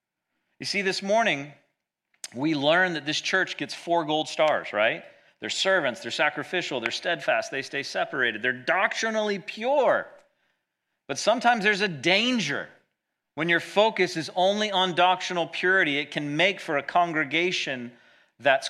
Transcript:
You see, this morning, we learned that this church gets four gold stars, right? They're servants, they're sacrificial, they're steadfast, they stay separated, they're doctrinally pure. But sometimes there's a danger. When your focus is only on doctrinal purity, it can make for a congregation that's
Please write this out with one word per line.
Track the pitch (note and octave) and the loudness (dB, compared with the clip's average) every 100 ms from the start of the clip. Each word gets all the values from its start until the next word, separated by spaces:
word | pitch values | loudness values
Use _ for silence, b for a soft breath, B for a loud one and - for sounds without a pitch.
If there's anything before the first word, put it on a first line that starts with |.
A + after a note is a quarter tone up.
| _ _ _ _ _ - | _ _ _ _ _ -12
You | - | -4
see, | G3+ | -2
this | F#3+ F#3 | -2 -2
morning, | G3 A3 G#3+ C#3+ C#3+ - _ _ _ _ _ _ - | 2 2 4 0 -4 -16 _ _ _ _ _ _ -14
we | A#2+ D3+ D3+ | -4 0 2
learned | C#3+ E3+ F#3 D#3 | 4 4 4 0
that | C#3 | -4
this | D3 | -4
church | - F#3+ F3 - | 0 0 0 -4
gets | C#3 | -8
four | - - E3+ D3+ | -8 -2 -2 0
gold | D#3 D3 | -2 -2
stars, | - D#3 A2+ E2+ | 0 2 2 -2
right? | G#2 A2 E3 - B B B | 2 2 0 -10 B B B
They're | G#2+ | -8
servants, | - F#3+ F#3+ C3+ A2+ | -2 2 2 2 -4
they're | A#2 | -8
sacrificial, | - D3 D3+ C#3 F3+ - C3+ | 0 0 0 -4 -4 -4 -4
they're | C3 | -4
steadfast, | - F3+ E3 D3+ A#2 - | -4 -4 -4 0 0 0
they | C#3 | -6
stay | C3 C#3 | -6 -8
separated, | C3+ F#3+ F3 C#3+ A#2+ G#2+ | -6 -4 -4 0 0 0
they're | B2+ | -2
doctrinally | B2+ B2 F3 A3 - A3+ A3 G#3+ G3+ | -2 -2 0 0 -2 -2 -2 -2 -4
pure. | - - A#3 C#4 A3 A#2 - - _ _ _ _ _ _ _ _ - | -6 -6 0 2 4 2 0 -14 _ _ _ _ _ _ _ _ -10
But | C3+ | -2
sometimes | - B3 A#3+ A#3 G3 | 0 2 2 2 2
there's | G3 | 2
a | G3+ | 0
danger. | D3+ D#3+ G3 A#3+ B3 D3+ A#2+ E2 - _ _ _ _ _ - | -2 2 2 2 0 -2 -4 -6 -14 _ _ _ _ _ -6
When | E3 | 0
your | E3+ | 0
focus | - G3 A3 G#3 F3+ E3 | 0 2 2 4 -2 -2
is | C#3+ F#3 | -6 0
only | F#3 G#3 G#3+ | 2 2 0
on | F#3 F#3 D#3+ | 0 0 4
doctrinal | F3+ F3+ - F3+ E3 | 4 4 0 -2 -4
purity, | - F#3 F#3+ D#3+ C#3+ | -2 2 4 4 0
it | D3 | -2
can | D#3+ D3 D3+ | -4 -4 2
make | F#3 F#3 | 2 0
for | - C#3+ | -2 -4
a | |
congregation | C3+ F3+ F3 D#3 C#3+ D#3 F3+ F3 - C3 A#2+ b b b b b | 0 0 2 0 -2 0 -2 -2 -6 -6 -10 b b b b b
that's | C#3 C3+ - | 4 4 2